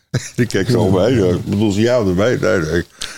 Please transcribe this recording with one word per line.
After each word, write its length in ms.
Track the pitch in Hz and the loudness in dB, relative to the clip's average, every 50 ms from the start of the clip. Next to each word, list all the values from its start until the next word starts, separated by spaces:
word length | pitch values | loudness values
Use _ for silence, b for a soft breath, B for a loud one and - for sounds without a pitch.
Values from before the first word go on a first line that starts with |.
| _ _ | _ _
<laughs> 260 | - 127 - - - | -8 -8 -8 -6 -4
Die 100 | - 120 | -4 -2
keek 240 | - - 98 92 - | -2 -2 -2 0 0
zo 100 | - 87 | 0 0
om 120 | 87 95 92 | 2 2 2
me 120 | 87 98 | 2 2
heen, 100 | 123 135 | 2 2
joh. 180 | 113 92 90 90 | 2 2 2 0
"Ik 120 | - - | -2 -2
bedoel, 260 | 104 101 101 110 104 | -2 -2 0 0 0
ze 100 | 92 104 | 2 2
jou 260 | 110 120 127 123 104 95 | 2 2 2 2 2 2
erbij?" 280 | 90 90 107 127 117 107 | 0 2 2 0 0 0
Nee, 180 | - 98 101 95 78 76 | 0 0 0 0 0 -2
nee. 140 | 82 87 - - - B B B B | -2 -4 -4 -6 -10 B B B B